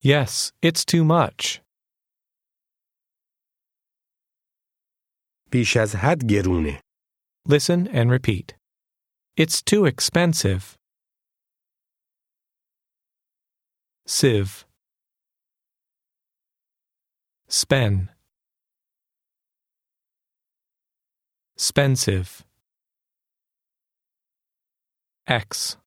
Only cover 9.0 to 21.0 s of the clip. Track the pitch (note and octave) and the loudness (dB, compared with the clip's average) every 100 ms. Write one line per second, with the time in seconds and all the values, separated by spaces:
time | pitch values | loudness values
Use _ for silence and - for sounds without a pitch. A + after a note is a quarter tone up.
9 | _ _ _ - D#3+ - - G#3 F3+ - | _ _ _ -2 0 0 0 2 2 0
10 | - E3+ F3 D#3+ G2+ F#2+ - - _ _ | -2 0 0 0 0 -2 -6 -20 _ _
11 | _ _ _ _ _ _ _ _ _ _ | _ _ _ _ _ _ _ _ _ _
12 | _ _ _ _ _ _ _ _ _ _ | _ _ _ _ _ _ _ _ _ _
13 | _ _ _ _ _ _ _ _ _ _ | _ _ _ _ _ _ _ _ _ _
14 | - - C#3+ G#2+ G2 - - _ _ _ | -8 0 2 2 -2 -8 -20 _ _ _
15 | _ _ _ _ _ _ _ _ _ _ | _ _ _ _ _ _ _ _ _ _
16 | _ _ _ _ _ _ _ _ _ _ | _ _ _ _ _ _ _ _ _ _
17 | _ _ _ _ _ - - C3 A2+ G2 | _ _ _ _ _ -6 0 0 2 0
18 | F#2 _ _ _ _ _ _ _ _ _ | -4 _ _ _ _ _ _ _ _ _
19 | _ _ _ _ _ _ _ _ _ _ | _ _ _ _ _ _ _ _ _ _
20 | _ _ _ _ _ _ _ _ _ _ | _ _ _ _ _ _ _ _ _ _